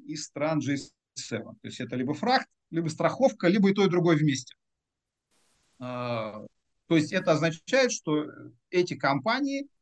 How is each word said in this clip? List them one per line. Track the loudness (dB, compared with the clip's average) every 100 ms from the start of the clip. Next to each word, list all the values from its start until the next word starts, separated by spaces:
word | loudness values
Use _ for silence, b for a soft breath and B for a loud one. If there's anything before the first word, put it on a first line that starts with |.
| -10
из | -12
стран | -10 -4 -2 0
G | -2 -4 -6 _ _ -16
seven. | -8 -8 -8 -16
То | -16
есть | -12
это | -8 -4
либо | -4
фрахт, | -2 0 0 -2 _ _
либо | -4 -4
страховка, | -2 -2 2 0 2 2
либо | 4 4
и |
то, | 4
и | 4
другое | 4 4 4
вместе. | 4 0 -6 _ _ _ _ _ _ _ _ _ _ _ _ _
Э, | -12 -8 -4 -4 -6 -10 -16 _ _ _ _
то | 2
есть | 2
это | 0 2
означает, | 2 2 -2 0 2 2
что | 0 -2 -2 -2 -12 -20 -20 _
эти | 0 0
компании, | 0 0 0 0 -2 -2 -4 -8 _